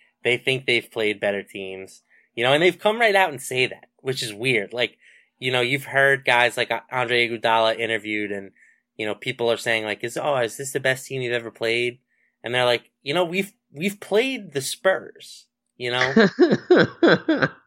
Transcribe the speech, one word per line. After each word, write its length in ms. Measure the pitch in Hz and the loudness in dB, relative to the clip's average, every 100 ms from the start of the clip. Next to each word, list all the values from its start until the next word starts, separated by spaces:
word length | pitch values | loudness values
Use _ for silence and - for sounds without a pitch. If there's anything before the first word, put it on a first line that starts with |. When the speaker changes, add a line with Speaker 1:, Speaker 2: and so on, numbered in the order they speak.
| _ _ | _ _
Speaker 1:
They 140 | 117 120 | -2 0
think 280 | - 131 135 | -2 -2 0
they've 240 | 120 - | -2 -2
played 300 | 113 107 101 | -2 -2 0
better 240 | 104 101 | -2 -2
teams. 600 | 98 101 95 95 95 - _ _ _ - | -6 -12 -12 -12 -14 -20 _ _ _ -4
You 80 | |
know, 100 | 123 | 0
and 80 | 147 | 4
they've 160 | 180 170 | 2 2
come 200 | 208 226 | -2 2
right 160 | 226 196 | 2 4
out 140 | 185 | 2
and 120 | 135 | -2
say 260 | - 127 123 | -6 -2 -2
that, 200 | - _ _ | -4 _ _
which 240 | 131 131 | -8 -6
is 100 | 123 | -8
weird. 400 | 101 127 117 98 | -4 -2 0 -2
Like, 240 | 117 117 - _ _ _ _ | -4 -4 -4 _ _ _ _
you 120 | 127 | -2
know, 100 | 127 | 0
you've 240 | 120 139 - | 0 -2 -2
heard 400 | 135 139 135 131 | 2 2 2 2
guys 320 | 120 120 123 | 4 4 0
like 140 | 117 117 - | -4 -4 -4
Andre 360 | 127 120 120 117 | -4 0 2 0
Iguodala 500 | 113 117 113 113 113 | 0 2 4 2 0
interviewed 540 | 113 113 104 107 101 | -2 -4 -4 -4 -4
and, 200 | 101 98 _ _ _ _ - | -8 -10 _ _ _ _ -8
you 100 | 107 | -6
know, 80 | |
people 380 | 101 131 131 120 | -6 -8 -2 0
are 60 | 110 | 0
saying, 260 | 123 113 | 0 -2
like, 200 | 107 104 | -2 -6
"Is, 140 | 117 160 | -6 -4
oh, 200 | 147 139 | -2 0
is 200 | 113 - | -2 -4
this 140 | 139 | -8
the 80 | 143 | -4
best 260 | 131 131 - | -2 -4 -6
team 160 | 135 | -8
you've 120 | 123 | -4
ever 180 | 120 113 | -4 -6
played?" 480 | - 113 117 120 123 _ _ _ _ | -6 -2 -2 -2 -6 _ _ _ _
And 120 | 117 123 | -4 0
they're 100 | 123 | 2
like, 240 | 120 - _ | 0 -4 _
"You 100 | 135 | -4
know, 120 | 165 175 | -2 0
we've, 280 | 180 196 _ _ | -2 -6 _ _
we've 280 | 139 196 202 | -6 -6 -6
played 540 | - 202 262 254 190 | -2 0 0 -4 -8
the 80 | 139 | -8
Spurs, 840 | 135 - 190 185 - - - - _ _ _ _ | -8 -2 -2 -2 -6 -20 -20 -20 _ _ _ _
you 160 | 123 | -4
know?" 220 | 123 127 175 202 - | 0 2 4 4 4
Speaker 2:
<laughs> 1080 | 311 214 - 339 254 - 330 165 - 302 - - | 2 2 4 4 4 4 4 4 2 0 0 -4